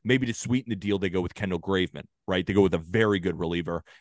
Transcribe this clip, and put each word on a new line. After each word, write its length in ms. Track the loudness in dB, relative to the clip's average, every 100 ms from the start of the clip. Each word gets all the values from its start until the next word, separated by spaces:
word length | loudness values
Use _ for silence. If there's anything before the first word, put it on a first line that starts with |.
Maybe 240 | 0 2 2
to 60 | -4
sweeten 340 | -2 -2 -2
the 60 | -6
deal, 240 | -2 -2
they 100 | 0
go 120 | -2
with 120 | -4
Kendall 260 | -4 -4 -4
Graveman, 460 | 0 0 0 -4 -18 _ -2
right? 180 | -2 2
They 80 |
go 80 | 4
with 140 | 4 4
a 20 |
very 420 | -2 2 4 2
good 200 | 0 -2
reliever 440 | -2 -2 -2 -6 -8 -12